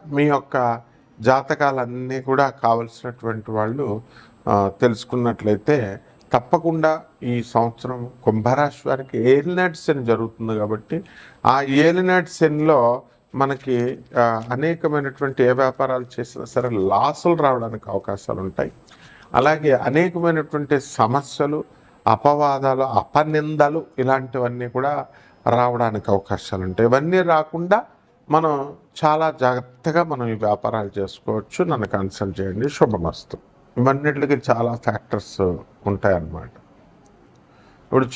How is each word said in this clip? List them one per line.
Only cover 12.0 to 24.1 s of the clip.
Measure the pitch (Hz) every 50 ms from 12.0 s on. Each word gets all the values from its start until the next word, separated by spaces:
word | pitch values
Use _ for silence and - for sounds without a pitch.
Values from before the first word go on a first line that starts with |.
| 185 185 180 180 175 175
శనిలో | - - 165 156 151 151 151 156 156 135 117 120 120 123 - _ _ _ _ _ -
మనకి, | 131 135 135 139 131 - 135 127 120 120 123 139 - - - - 127
ఆ, | 120 117 113 110 113 120
అనేకమైనటువంటి | 123 127 147 165 170 165 - 156 147 147 143 143 131 - 143 135 131 - 127
ఏ | 123 127
వ్యాపారాలు | 127 135 131 127 - 135 131 131 127 127 127 - -
చేసినా | 123 - - 131 -
సరే | - - 120 123 123
లాసులు | 117 104 95 95 98 101 123 143 147 - - 175 170
రావడానికి | 165 151 139 131 123 113 113 110 107 - -
అవకాశాలు | - 98 - - 101 101 - - 113 104
ఉంటాయి. | 95 95 - - - - - - _ - - - - - - - - - -
అలాగే | - 131 147 156 156 151 151 131
అనేకమైనటువంటి | 120 - 131 123 156 175 185 170 175 170 170 165 160 147 - - 147 147 139 147 139
సమస్యలు, | 131 - - - 113 110 123 143 139 - - - 147 143 151 151 - - _ _ _ _ _ _ -
అపవాదాలు, | - 113 - - 143 147 147 147 143 139 135 135 135 131 127 135
అపనిందలు | 127 123 - - - - 147 151 156 156 151 151 151 156 147 147 143 151 165 - - - -
ఇలాంటివన్నీ | 127 127